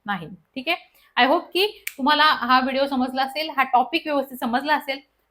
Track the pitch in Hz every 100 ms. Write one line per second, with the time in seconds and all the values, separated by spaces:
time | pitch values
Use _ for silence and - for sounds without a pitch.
0 | 214 190 160 185 _ 262 285 349 - _
1 | _ - 262 339 - 349 415 - - -
2 | 269 294 311 254 240 254 262 262 277 262
3 | 254 254 262 302 311 277 254 240 254 330
4 | 311 285 262 254 247 247 285 285 277 277
5 | - _ _